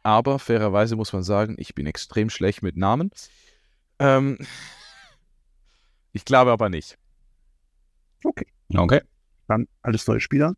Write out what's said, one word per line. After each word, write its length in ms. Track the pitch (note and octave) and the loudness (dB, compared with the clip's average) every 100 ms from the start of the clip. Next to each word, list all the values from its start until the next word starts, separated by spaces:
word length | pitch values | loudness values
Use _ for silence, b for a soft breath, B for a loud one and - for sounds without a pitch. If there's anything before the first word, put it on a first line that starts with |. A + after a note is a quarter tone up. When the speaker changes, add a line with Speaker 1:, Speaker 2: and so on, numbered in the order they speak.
Speaker 1:
aber 360 | G#2+ G#2+ B2+ C#3 | 2 2 2 -2
fairerweise 580 | - A2+ G#2+ G2 A2+ A2 | 0 0 2 0 0 -2
muss 160 | G#2+ | -4
man 100 | G2 | -6
sagen, 340 | F2+ G2+ G#2+ - | -2 -2 -2 -6
ich 160 | - | -12
bin 120 | - C#2+ | -8 -8
extrem 440 | - - - G#2+ | -8 -6 -2 -2
schlecht 320 | - F#2 - | 0 -2 -2
mit 140 | F#2+ E2 | -6 -2
Namen. 340 | G2 B2+ G3 B B B B B B B _ _ | 0 0 -2 B B B B B B B _ _
Ähm, 400 | C#3 C3+ C#3 C3 C#3 B B B B B F#5+ C#5+ _ _ _ _ _ _ _ _ _ | 2 4 2 -4 -12 B B B B B -20 _ _ _ _ _ _ _ _ _ _
ich 120 | - | -14
glaube 260 | - C3 B2+ | 2 4 6
aber 180 | A2+ G#2+ | 4 0
nicht. 280 | E2 - - _ _ _ _ _ _ _ _ _ _ _ _ | -2 -10 -20 _ _ _ _ _ _ _ _ _ _ _ _
Speaker 2:
Okay. 220 | - - - _ _ | -8 -6 -12 _ _
Speaker 3:
Okay. 280 | - F2 D3 - _ _ _ - | 0 2 2 0 _ _ _ -4
Speaker 2:
Dann 180 | A2 - _ | -4 -4 _
alles 240 | - A2 - | -4 -2 0
neue 140 | A2 | -2
Spieler. 340 | - C#3+ D3+ | 0 0 0